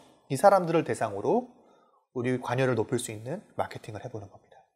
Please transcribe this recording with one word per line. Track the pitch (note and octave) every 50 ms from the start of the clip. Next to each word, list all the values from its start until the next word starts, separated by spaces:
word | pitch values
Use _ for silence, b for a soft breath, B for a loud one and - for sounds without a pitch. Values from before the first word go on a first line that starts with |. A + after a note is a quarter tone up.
| B B B B _ -
이 | C#3+
사람들을 | C3 - G3 G3 F#3+ F3+ E3 E3 E3 C#3
대상으로 | C3+ A2 - A#2+ G#2+ G2+ G2 G#2+ C3 F#3+ B3 B3 - - b b b b b b b b b b _ -
우리 | B2+ A#2 B2+ B2+ B2
관여를 | B2 - B2 B2+ C3+ B2+ B2
높일 | A2+ G#2 - B2+ A#2
수 | - -
있는 | A2 G#2+ A2+ B2+ E3 G#3+ - - _
마케팅을 | - F#2+ - - - - - G#2+ G2 -
해보는 | B2 - G#2+ G2 -
겁니다. | - - _ _ - - - _ _